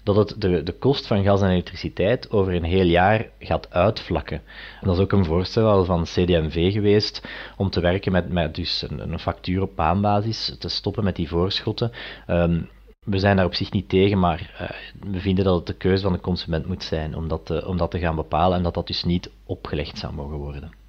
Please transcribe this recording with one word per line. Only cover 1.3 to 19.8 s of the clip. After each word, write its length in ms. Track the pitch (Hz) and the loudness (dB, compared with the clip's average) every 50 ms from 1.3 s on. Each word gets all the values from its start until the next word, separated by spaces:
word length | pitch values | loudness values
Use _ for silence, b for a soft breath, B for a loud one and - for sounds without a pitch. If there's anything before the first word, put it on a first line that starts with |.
| 101 98 | 4 4
en 80 | 98 95 | 4 4
elektriciteit 840 | 92 90 85 - - - - 80 - - 90 101 123 - - - | 2 2 0 -2 -8 -8 -8 -6 -2 0 0 2 0 0 -2 -2
over 220 | - 104 95 95 90 | 0 0 2 2 0
een 100 | 87 82 | 0 0
heel 220 | 82 87 95 92 | 2 2 4 4
jaar 420 | 87 85 85 90 98 110 110 - - - - | 6 6 6 6 6 4 2 0 -4 -12 -12
gaat 320 | - - 85 80 - - | -4 -4 -4 -4 -4 -2
uitvlakken. 720 | - 87 90 110 113 - - - 90 78 - - 80 76 B B B B B B B B | 0 2 2 2 2 -2 -4 -4 -4 -4 -4 -6 -8 -10 B B B B B B B B
En 60 | - | -2
dat 80 | 95 90 | 0 2
is 60 | 90 | 2
ook 100 | 98 95 | 2 2
een 140 | - 101 92 | 4 2 2
voorstel 420 | 78 80 90 92 - - 117 110 | 2 2 0 0 0 2 2 4
al 180 | 110 101 98 90 | 6 6 4 4
van 180 | 87 90 85 85 | 4 2 0 0
C 40 | |
D 200 | - - 92 90 | 0 0 2 2
M 220 | 87 90 82 78 78 | 4 4 2 2 0
V 220 | 78 85 85 95 | 0 0 2 2
geweest 500 | 101 107 101 104 101 110 - - - - B B B B B B B | 2 2 4 4 4 4 2 0 -4 -10 B B B B B B B
om 120 | - 101 92 | -2 -2 0
te 100 | - 92 | 0 2
werken 320 | 85 87 90 98 - 104 | 2 2 2 2 0 0
met, 180 | 92 90 87 - | 0 0 0 0
met 260 | 87 87 80 - - | 0 0 0 0 -2
dus 300 | - 85 - - - - - | -4 -6 -4 -6 -6 -6 -6
een, 220 | 76 58 52 80 | -8 -8 -6 -6
een 80 | 82 80 | -8 -6
factuur 420 | - - - - - - 90 95 | -4 -6 -6 -4 -4 -2 -2 0
op 140 | 95 92 - | -2 -2 -2
maandbasis, 800 | - 82 78 87 101 101 104 104 104 104 113 113 - - - 67 - | 0 0 2 2 2 2 2 2 0 0 -2 -4 -6 -8 -8 -8 -8
te 100 | - 87 | -8 -8
stoppen 340 | - - - 104 - - 104 | -6 -6 -6 -6 -4 -2 -2
met 120 | 95 85 | -2 -2
die 120 | - 85 | -2 -4
voorschotten. 640 | 78 85 85 87 98 - - - 113 104 - 120 117 B B B B B B B | -2 0 0 0 0 -2 -4 -4 -4 -4 -2 -4 -4 B B B B B B B
Ehm, 340 | - 87 87 87 85 85 82 - - - - - - - _ _ | -2 2 2 4 2 2 0 -2 -6 -12 -18 -20 -20 -20 _ _
we 140 | - 98 95 | -4 0 2
zijn 160 | 95 101 101 | 4 4 4
daar 100 | 95 92 | 4 4
op 100 | 87 - | 2 0
zich 160 | - 95 - | -4 -4 -2
niet 180 | - 101 87 - | -2 -4 -2 2
tegen, 300 | - 95 95 101 104 95 | 4 4 4 6 4 4
maar, 340 | 92 87 80 80 87 - - | 2 2 2 -2 -6 -12 -12
eh, 540 | - 92 - - - - - - - - 98 | -10 -10 -10 -10 -12 -16 -18 -18 -14 -10 -8
we 80 | 98 90 | -6 -2
vinden 240 | 87 98 92 92 95 | 0 0 2 2 4
dat 120 | 95 90 | 4 2
het 120 | 85 - | 2 0
de 60 | - 101 | -4 -6
keuze 300 | - - 92 95 95 98 | -2 2 2 2 2 2
van 100 | 98 87 | 0 -2
de 60 | 85 | -2
consument 480 | - 95 90 - - - 82 80 - | -2 -2 -2 -2 -2 -4 -4 -4 -4
moet 160 | - 90 87 - | -4 -6 -6 -6
zijn 320 | - - 80 78 78 76 | -4 -4 -4 -4 -4 -6
om 120 | 78 80 | -6 -4
dat 180 | 80 80 80 - | -4 -6 -6 -4
te, 220 | - 82 76 - | -4 -4 -4 -2
om 100 | - 92 | -2 -2
dat 140 | 87 85 - | -2 -2 -2
te 80 | - 87 | -2 -2
gaan 160 | 85 85 82 | -2 -2 -2
bepalen 420 | 78 76 - - 78 85 92 90 | -2 -2 -2 0 2 2 4 2
en 60 | 92 87 | 2 0
dat 100 | 87 - | -2 -2
dat 140 | 87 85 | -4 -4
dus 160 | - - - - | -4 -6 -4 -2
niet 260 | - - 180 - - - - - | 0 0 -2 -2 -6 -12 -16 -12
opgelegd 520 | - 104 - - - - 76 | -10 -10 -10 -8 -6 -6 -6